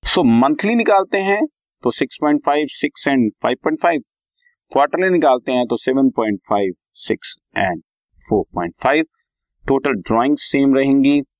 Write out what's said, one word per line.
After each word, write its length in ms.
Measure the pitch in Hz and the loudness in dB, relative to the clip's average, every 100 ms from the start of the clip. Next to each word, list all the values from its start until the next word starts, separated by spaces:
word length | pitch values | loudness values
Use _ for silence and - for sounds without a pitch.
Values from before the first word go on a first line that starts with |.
| - | 0
So, 180 | - 160 | 2 4
मंथली 480 | 117 - 302 202 | 4 2 0 -2
निकालते 440 | 233 226 392 381 392 | 0 2 2 2 -2
हैं 280 | 190 202 311 _ _ _ | 0 0 -2 _ _ _
तो 80 | 120 | -6
सिक्स 280 | - 131 - | -2 -6 -2
पॉइंट 240 | 151 147 | 0 0
फ़ाइव, 220 | - 143 147 | 0 -2 -2
सिक्स 380 | - 151 - - | -6 -8 -4 -2
and 220 | 135 110 - | 0 -2 -2
फ़ाइव 140 | 123 127 | -4 -2
पॉइंट 160 | 160 156 | -4 0
फ़ाइव, 220 | 170 160 - _ _ _ _ _ _ | 0 -2 -6 _ _ _ _ _ _
क्वार्टरली 380 | 131 143 170 185 | -2 0 0 0
निकालते 420 | 180 143 127 127 | 2 2 2 0
हैं 140 | 127 120 | -4 -2
तो 100 | 120 | -2
सेवन 340 | - 131 135 | -2 2 0
पॉइंट 300 | - 110 101 _ | 0 -4 -4 _
फ़ाइव, 260 | 104 98 90 _ | -2 -2 -6 _
सिक्स 420 | _ - 104 - - _ - | _ -8 -8 -8 -18 _ -4
and 220 | 95 82 _ _ _ _ - | -4 -4 _ _ _ _ -4
फ़ोर 160 | 107 85 | -4 -2
पॉइंट 200 | - 90 - | -8 -8 -4
फ़ाइव। 220 | 127 151 160 _ _ _ _ _ - | -2 0 -2 _ _ _ _ _ -2
टोटल 240 | 135 143 | -2 0
ड्राइंग 440 | 117 - 113 127 147 | -4 -2 0 0 -2
सेम 380 | - 143 139 | -2 0 2
रहेंगी 460 | 135 139 139 135 143 135 | 2 2 2 2 0 -2